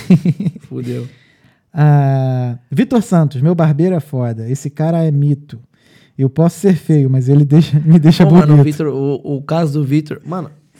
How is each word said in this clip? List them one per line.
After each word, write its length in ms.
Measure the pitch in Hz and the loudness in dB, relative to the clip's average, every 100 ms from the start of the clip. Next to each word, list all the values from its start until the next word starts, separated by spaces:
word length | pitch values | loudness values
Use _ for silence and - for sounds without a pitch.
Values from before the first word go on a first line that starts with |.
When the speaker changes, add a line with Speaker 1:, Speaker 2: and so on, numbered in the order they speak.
| - 185 180 | 0 0 0
Speaker 1:
<laughs> 300 | - 196 - | -4 -6 -8
Speaker 2:
Fudeu. 440 | - 131 123 123 123 _ _ _ _ _ _ | -14 -12 -8 -10 -10 _ _ _ _ _ _
Speaker 1:
Ah, 840 | 156 151 143 139 135 131 127 123 120 - | -2 2 2 0 -2 -2 -4 -6 -8 -8
Vitor 320 | 139 - 240 | -4 -2 -2
Santos, 380 | - 175 147 127 | 0 0 0 -2
"Meu 120 | 156 | -2
barbeiro 400 | 175 156 143 180 | 0 0 0 -2
é 60 | 175 | -2
foda. 480 | - 131 120 113 113 | -6 -6 -6 -6 -8
Esse 220 | 135 143 | -8 -8
cara 340 | - 160 165 | -6 -4 -2
é 60 | 160 | -2
mito. 500 | 143 147 139 147 117 _ _ _ _ _ - | 0 0 -2 -8 -20 _ _ _ _ _ -4
Eu 120 | 135 | -4
posso 280 | 151 170 - | 0 -2 0
ser 160 | 196 170 | 0 0
feio, 320 | - 156 131 | 0 0 2
mas 200 | 131 127 | 0 2
ele 160 | 143 | 2
deixa, 340 | 143 151 - 151 | 4 2 2 0
me 180 | 156 165 | 4 4
deixa 260 | 151 - | 4 4
Speaker 2:
Pô, 60 | 156 | 6
Speaker 1:
bonito." 180 | 175 147 | 6 6
Speaker 2:
mano, 120 | 147 | 6
o 40 | |
Vitor, 220 | 143 151 151 | 4 0 -4
o, 480 | 131 139 135 - 139 | -4 -4 -4 -6 -8
o 60 | |
caso 380 | 147 165 160 151 | -4 -4 -2 -4
do 40 | |
Vitor... 360 | 135 151 151 - | -2 -2 -2 -12
Mano, 260 | 143 180 143 _ _ | -12 -12 -12 _ _